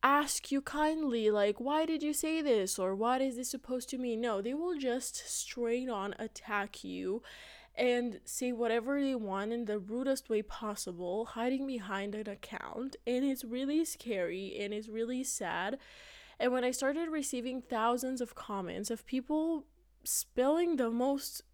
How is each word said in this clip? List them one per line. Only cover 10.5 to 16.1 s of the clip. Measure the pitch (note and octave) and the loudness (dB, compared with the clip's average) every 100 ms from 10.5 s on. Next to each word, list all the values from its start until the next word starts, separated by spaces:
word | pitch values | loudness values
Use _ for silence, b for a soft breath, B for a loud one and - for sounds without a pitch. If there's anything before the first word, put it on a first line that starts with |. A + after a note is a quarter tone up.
| - A3 G#3 - F3 F3+ G3 A#3 | -6 -6 -4 -6 -6 -4 -2 -4
hiding | - A#3+ C4+ C4+ | -2 0 0 0
behind | B3 G3 G3 G3+ G#3 | -4 -4 -4 -4 -4
an | G#3+ | -6
account. | G3+ - G3+ - - C4+ - - | -10 -10 -10 -8 -6 -6 -6 0
And | B3 | 2
it's | C#4 C4 | 2 0
really | A#3 B3 C4+ D4+ D#4+ | -2 -2 2 2 2
scary | - A#3 G3+ E3+ F3+ G3 - | -4 -2 0 0 -2 -6 -4
and | G3+ | -4
it's | G#3 G#3+ | -4 -6
really | A3 A#3 B3+ | -4 -2 0
sad. | C4+ - F#3 E3+ F#3+ C4+ B B B | -2 -2 -2 0 -2 -4 B B B